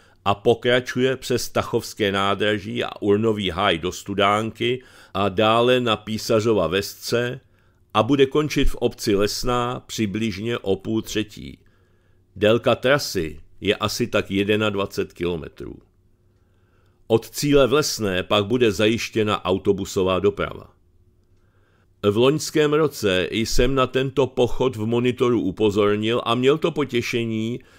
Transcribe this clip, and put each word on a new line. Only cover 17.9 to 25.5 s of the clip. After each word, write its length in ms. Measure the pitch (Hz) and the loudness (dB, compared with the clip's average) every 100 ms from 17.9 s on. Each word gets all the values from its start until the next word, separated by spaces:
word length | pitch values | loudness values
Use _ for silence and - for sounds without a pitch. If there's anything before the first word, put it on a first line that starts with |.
| - 104 90 | -2 -2 -2
pak 220 | 90 104 | 0 0
bude 280 | 101 123 117 | 2 2 2
zajištěna 720 | 95 107 113 - 113 107 101 | 4 2 2 -2 -2 0 -2
autobusová 760 | 90 95 101 95 95 101 92 90 | 0 0 0 0 -2 0 0 2
doprava. 520 | 101 101 82 - - _ _ _ _ _ _ _ _ _ _ _ _ _ | 2 0 -4 -8 -18 _ _ _ _ _ _ _ _ _ _ _ _ _
V 140 | 104 104 | -2 4
loňském 560 | 131 151 - 156 147 | 2 2 -2 0 2
roce 560 | 147 147 147 104 92 87 | 2 0 0 0 0 0
jsem 440 | 104 110 - 123 | -2 0 2 2
na 120 | 135 127 | 2 0
tento 400 | 131 135 143 127 | 0 -2 0 -2
pochod 500 | - 120 - 127 107 | 0 0 2 -2 -2
v 100 | 110 | -2
Monitoru 540 | 120 123 117 123 117 | 0 0 0 0 2
upozornil 840 | 85 | -2